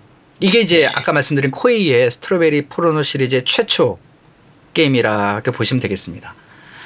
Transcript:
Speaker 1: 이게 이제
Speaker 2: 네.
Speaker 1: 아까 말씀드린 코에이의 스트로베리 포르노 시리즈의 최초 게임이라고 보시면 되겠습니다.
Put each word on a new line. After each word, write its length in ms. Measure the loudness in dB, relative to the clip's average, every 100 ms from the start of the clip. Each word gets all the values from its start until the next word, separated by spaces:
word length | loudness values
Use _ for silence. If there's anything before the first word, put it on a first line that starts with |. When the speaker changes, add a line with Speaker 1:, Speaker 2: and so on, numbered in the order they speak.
| _ _ _ -4
Speaker 1:
이게 220 | 2 2
이제 180 | 4 2
Speaker 2:
네. 60 | 2
Speaker 1:
아까 240 | 0 0
말씀드린 400 | 0 0 0 -2
코에이의 580 | 0 0 2 2 2 2
스트로베리 540 | -2 -2 0 2 0 -4
포르노 360 | -2 0 0
시리즈의 400 | -2 -2 -2 -2 0
최초 540 | -2 0 2 0 -2 _ _ _ _ _ _ _
게임이라고 760 | 0 2 2 0 0 -2 -2 -4
보시면 300 | -4 -2 -2
되겠습니다. 520 | -2 -6 -8 -12 -16 -20 -20 -20 -20 -20